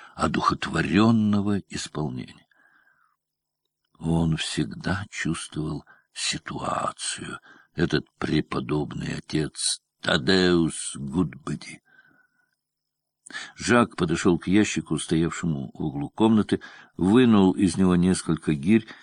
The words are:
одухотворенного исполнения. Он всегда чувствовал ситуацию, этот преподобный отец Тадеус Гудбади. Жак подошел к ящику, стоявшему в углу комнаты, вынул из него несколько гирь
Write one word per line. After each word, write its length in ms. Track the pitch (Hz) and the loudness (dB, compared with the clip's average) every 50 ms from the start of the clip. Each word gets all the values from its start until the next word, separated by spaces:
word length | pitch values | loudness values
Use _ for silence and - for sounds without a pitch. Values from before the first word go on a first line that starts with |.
| - - - | -20 -18 -8
одухотворенного 1400 | - - - - - - - - - - 104 - - - 69 80 98 110 113 117 110 107 104 104 101 98 104 104 95 - - | -4 -4 -2 -2 0 0 0 -2 -2 -4 -4 -2 -2 0 2 2 4 4 6 4 4 2 2 0 0 0 -2 -2 -4 -4 -8
исполнения. 800 | - - - - - 76 78 67 64 62 50 - - _ _ _ _ _ _ _ _ _ _ _ _ _ _ _ _ _ _ _ _ _ _ _ _ _ _ _ _ _ _ _ _ - | -10 -12 -10 -10 -6 -6 -6 -6 -6 -8 -12 -14 -16 _ _ _ _ _ _ _ _ _ _ _ _ _ _ _ _ _ _ _ _ _ _ _ _ _ _ _ _ _ _ _ _ -8
Он 400 | - 80 82 82 82 82 - - | -4 -2 0 0 0 0 -2 -2
всегда 680 | - - - 82 76 - - - - 80 90 95 104 - | -4 -6 -4 -4 -4 -6 -6 -8 -6 -6 -6 -6 -6 -10
чувствовал 760 | - - - 80 80 - - - - 78 76 78 76 71 - _ _ _ _ _ _ | -10 -8 -6 -6 -6 -8 -10 -12 -10 -8 -8 -6 -8 -10 -12 _ _ _ _ _ _
ситуацию, 1300 | - - - - - - - - - - - - - - - - - - - - - - - 69 - _ - - _ _ _ _ | -8 -6 -6 -6 -6 -8 -12 -12 -8 -6 -6 -6 -4 -4 -6 -8 -8 -8 -10 -10 -10 -10 -12 -14 -16 _ -20 -20 _ _ _ _
этот 300 | 76 85 76 - 69 - _ _ - | -2 -2 0 0 -2 -4 _ _ -10
преподобный 960 | 73 69 73 78 76 - - 71 64 60 76 76 71 - - 71 71 71 69 71 | -6 -2 0 -2 -2 -2 -4 -6 -4 -4 -4 -4 -4 -6 -8 -8 -8 -8 -8 -8
отец 640 | - - - 78 76 67 - - - - - - _ _ _ _ | -8 -6 -4 -4 -4 -4 -6 -6 -4 -4 -4 -6 _ _ _ _
Тадеус 960 | - 90 90 82 64 80 95 92 90 90 87 85 82 78 - - - - - | -2 -2 -2 0 2 2 4 4 4 4 4 4 2 0 -2 -6 -10 -12 -12
Гудбади. 840 | 71 69 67 67 90 87 71 64 - - - 76 - - - - - _ _ _ _ _ _ _ _ _ _ _ _ _ _ _ _ _ _ _ _ _ _ _ _ _ _ _ _ _ - - - - - - | -12 -10 -4 -2 -2 -2 -2 -4 -10 -10 -10 -10 -10 -10 -14 -20 -20 _ _ _ _ _ _ _ _ _ _ _ _ _ _ _ _ _ _ _ _ _ _ _ _ _ _ _ _ _ -18 -16 -16 -16 -16 -14
Жак 400 | - 73 90 120 123 117 - - | -8 -2 2 2 2 2 2 0
подошел 420 | - - 80 82 82 - 101 87 78 | -2 -2 -2 0 0 2 2 2 2
к 100 | - 90 | 2 2
ящику, 500 | 92 107 104 - - 85 78 - 80 73 | 2 2 2 2 0 -4 -4 -4 -4 -6
стоявшему 760 | - - 85 80 85 80 - - - 85 76 69 64 - - | -4 -2 0 0 0 0 -2 -4 -4 -4 -4 -4 -6 -10 -8
в 100 | - 82 | -6 -6
углу 260 | 78 67 71 - - | -6 -4 -6 -8 -8
комнаты, 500 | - - 110 113 113 107 95 - - - - - - - - - _ - | -2 2 2 4 4 4 2 2 0 -2 -4 -6 -20 -20 -20 -16 _ -2
вынул 560 | 85 95 107 127 131 117 110 101 95 92 - | 2 4 6 6 8 8 8 8 6 6 6
из 240 | - 104 87 80 90 | 4 2 2 2 2
него 180 | 95 90 90 | 2 4 4
несколько 580 | 90 87 92 90 - - - 82 76 - - 78 | 4 4 2 2 0 0 -2 -4 -2 -2 -2 -2
гирь 340 | 71 69 90 110 113 - - - - | 0 2 2 2 2 2 0 -12 -20